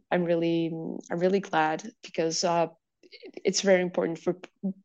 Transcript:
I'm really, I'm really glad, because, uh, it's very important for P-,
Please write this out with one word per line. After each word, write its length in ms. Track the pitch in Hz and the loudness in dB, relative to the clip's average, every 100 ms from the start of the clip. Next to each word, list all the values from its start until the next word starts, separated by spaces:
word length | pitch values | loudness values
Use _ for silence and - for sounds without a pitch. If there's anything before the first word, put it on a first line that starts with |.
| - | -2
I'm 120 | 180 | 0
really, 480 | 170 170 170 170 165 165 165 - - | 2 2 2 0 -2 -4 -8 -10 -6
I'm 80 | 170 | 0
really 220 | 185 196 | 2 2
glad, 420 | - 160 156 160 220 - | 0 0 0 -2 -8 -18
because, 400 | - - 165 165 | -10 -2 -2 0
uh, 240 | 175 170 165 - _ _ - - 392 - | 0 2 0 -4 _ _ -20 -20 -18 -4
it's 160 | - 185 | -2 0
very 220 | 196 185 | 4 4
important 380 | 180 180 165 160 | 4 0 -2 -2
for 140 | 180 | -4
P-, 140 | 180 - - 196 - | -4 -8 -8 -8 -8